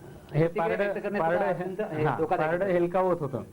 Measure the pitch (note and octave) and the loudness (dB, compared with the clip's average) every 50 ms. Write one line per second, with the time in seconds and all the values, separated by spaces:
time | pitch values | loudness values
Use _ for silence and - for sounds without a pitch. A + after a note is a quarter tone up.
0 | - - - - - - D3 D3 E3 E3+ E3+ - E3 E3 F3+ F#3 G3+ G3+ G3 G3+ | -18 -18 -18 -18 -14 -2 2 2 2 2 2 0 0 0 0 0 0 0 -2 -4
1 | G3+ G3+ G3+ G3+ E3 E3 F3 F#3 G3+ G3 F3 D#3 F3+ F#3 F#3+ G3 G#3+ - D#3+ D3+ | -4 -4 -2 0 2 2 2 2 2 0 0 -2 -4 -6 -4 -4 -4 -4 -2 0
2 | D3+ D3 B2 A2+ D#3+ D3+ F#3 D#3+ D3+ D#3 E3+ F3 G3 G3 F3 F3 F3 F3 F3 F#3 | 0 0 2 0 0 0 2 0 2 0 2 0 2 2 2 2 2 2 2 2
3 | F#3 F#3 E3+ E3+ D3 C3 B2+ A2 F#2+ - | 2 2 2 0 -2 -4 -4 -6 -8 -8